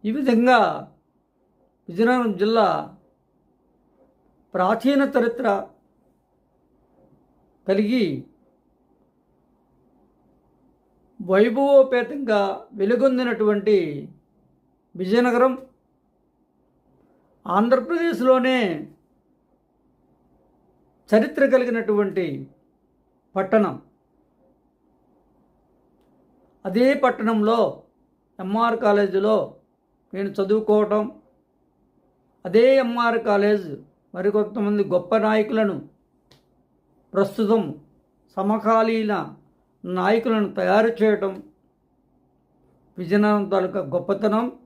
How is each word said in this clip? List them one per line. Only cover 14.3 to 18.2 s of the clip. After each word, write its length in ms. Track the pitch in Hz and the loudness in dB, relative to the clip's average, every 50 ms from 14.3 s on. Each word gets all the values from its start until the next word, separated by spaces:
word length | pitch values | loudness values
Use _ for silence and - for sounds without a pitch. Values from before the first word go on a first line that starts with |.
| _ _ _ _ _ _ _ _ _ _ _ _ _ | _ _ _ _ _ _ _ _ _ _ _ _ _
విజయనగరం 600 | 175 185 185 208 240 247 247 233 240 247 262 254 254 - - _ _ _ _ _ _ _ _ _ _ _ _ _ _ _ _ _ _ _ _ _ _ _ _ _ _ _ _ _ _ _ _ _ _ _ | -10 -4 0 0 2 2 2 2 2 2 2 0 -4 -12 -20 _ _ _ _ _ _ _ _ _ _ _ _ _ _ _ _ _ _ _ _ _ _ _ _ _ _ _ _ _ _ _ _ _ _ _
ఆంధ్రప్రదేశ్లోనే 1400 | 175 175 196 220 240 262 262 220 - 349 339 339 339 277 175 | -2 0 2 2 4 2 0 0 -2 -4 -2 -2 -2 -2 0